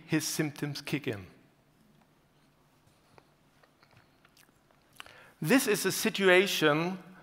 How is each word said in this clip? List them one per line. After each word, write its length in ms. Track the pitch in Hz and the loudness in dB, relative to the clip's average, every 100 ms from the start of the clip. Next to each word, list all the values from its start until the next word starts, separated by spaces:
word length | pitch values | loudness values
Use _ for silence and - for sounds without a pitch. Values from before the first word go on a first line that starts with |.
| - | -4
his 180 | 160 | -4
symptoms 560 | 151 - 151 - 147 143 | -2 -4 -6 -6 -10 -8
kick 280 | - 147 - | -8 -8 -6
in. 180 | 104 92 - _ _ _ _ _ _ _ _ _ _ _ _ _ _ _ _ _ - _ _ _ _ _ _ _ - _ _ _ _ - _ _ _ _ _ - - - _ | -10 -14 -20 _ _ _ _ _ _ _ _ _ _ _ _ _ _ _ _ _ -20 _ _ _ _ _ _ _ -20 _ _ _ _ -20 _ _ _ _ _ -20 -20 -20 _
This 240 | 151 254 226 | 2 2 2
is 180 | 202 | -2
a 80 | 190 | -2
situation 1080 | - 214 190 196 180 196 - 151 147 170 185 - - | -2 -4 2 6 6 4 2 2 2 -2 -6 -14 -20